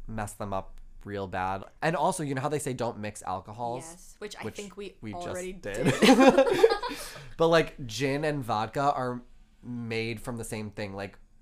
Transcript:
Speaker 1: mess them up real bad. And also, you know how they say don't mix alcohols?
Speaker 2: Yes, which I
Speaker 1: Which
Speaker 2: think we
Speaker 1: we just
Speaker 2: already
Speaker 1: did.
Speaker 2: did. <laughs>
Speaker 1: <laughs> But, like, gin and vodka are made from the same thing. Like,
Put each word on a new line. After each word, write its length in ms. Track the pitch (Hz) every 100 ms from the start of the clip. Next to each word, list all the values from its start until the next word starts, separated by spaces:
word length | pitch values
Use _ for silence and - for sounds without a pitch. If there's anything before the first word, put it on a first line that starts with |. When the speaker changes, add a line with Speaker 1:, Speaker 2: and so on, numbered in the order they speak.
| -
Speaker 1:
mess 280 | 110 104
them 180 | - 104
up 260 | 95 - - - - 101
real 200 | 101 98
bad. 380 | 90 92 98 98 -
And 160 | 156 170
also, 260 | 160 220
you 120 | 147
know 80 | 135
how 80 | 143
they 80 | 147
say 160 | 139
don't 240 | 127 117 104
mix 240 | 104 104
alcohols? 640 | - 92 101 107 120 123 151
Speaker 2:
Yes, 260 | 175 - -
which 180 | 208 -
I 60 |
Speaker 1:
Which 120 | 110 -
Speaker 2:
think 200 | 202 190
we 200 | 202 -
Speaker 1:
we 140 | 110
just 140 | 175 175
Speaker 2:
already 260 | 180 185
Speaker 1:
did. 400 | 190 - 101 139 -
Speaker 2:
did. 0 |
<laughs> 480 | 220 233 262 - 349 370 440 403 480 -
Speaker 1:
<laughs> 380 | - - - -
But, 100 | 165
like, 380 | 165 156 - 127
gin 400 | 107 139 143 156
and 180 | 147
vodka 480 | 117 107 110 151 139
are 300 | 135 127 120 - - - _
made 580 | 120 120 117 113 113 117
from 160 | - 120
the 80 |
same 260 | 110 110 107
thing. 220 | 101 104
Like, 240 | 98 98 - - -